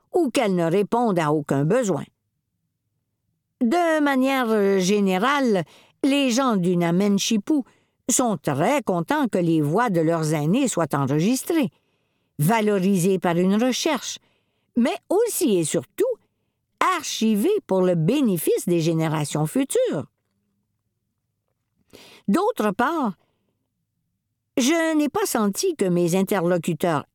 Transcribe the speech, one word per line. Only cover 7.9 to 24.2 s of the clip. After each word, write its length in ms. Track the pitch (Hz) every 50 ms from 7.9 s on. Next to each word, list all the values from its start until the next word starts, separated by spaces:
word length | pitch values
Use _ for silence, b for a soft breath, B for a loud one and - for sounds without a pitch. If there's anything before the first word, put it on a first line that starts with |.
| b b b -
sont 280 | 240 - 262 233 202
très 440 | - - 170 139 131 160 214 285 285
contents 460 | 220 - 185 170 165 - 277 311 277
que 100 | 214 -
les 240 | 190 175 165 165 156
voix 280 | 147 143 160 214 247 240
de 120 | 185 165
leurs 320 | 160 160 170 165 160 151 160
aînés 340 | 151 143 156 196 269 285
soient 260 | 226 - 175 165 143 -
enregistrées, 760 | 143 139 127 143 151 165 214 254 254 - - 349 330 262 160 _ _ _ _ _ _ _ _ _ _ _ _ _ -
valorisées 800 | 147 170 233 226 214 208 208 196 180 196 202 185 165 196 190 180
par 180 | - 180 165
une 260 | 170 180 185 196 214 247
recherche, 540 | 262 233 - - 330 302 220 - - - - _ _ _ _ _ _ _ _ _ _ -
mais 220 | 240 233 294 403 - _ -
aussi 480 | 330 403 480 440 - - 381 254 202
et 60 | 175 165
surtout 420 | - - 160 127 _ - - 392 523 453 - _ _ _ _ _ _ _ _ _ _ _ - - 349 370
archivées 640 | 330 - - - - 220 220 220 202 226 359 440 392 -
pour 140 | - 190 190
le 120 | 185 180 180
bénéfice 720 | 165 151 170 254 311 277 220 185 160 - 339 466 415 -
des 140 | 185 175 170
générations 680 | 156 170 165 160 160 160 151 160 151 - - 151 151
futures. 600 | 151 - 262 277 - - 466 523 427 254 151 117 - _ _ _ _ _ _ _ _ _ _ _ _ _ _ _ _ _ _ _ _ _ _ _ _ _ _ _ _ _ _ _ _ _ _ _ B B B B B B B B
D'autre 440 | B 196 330 392 453 - - 214 214
part, 420 | 190 - 240 285 339 320 262 208 175 _ _ _ _ _ _ _ _ _ _ _ _ _ _ _ _ _ _ _ _ _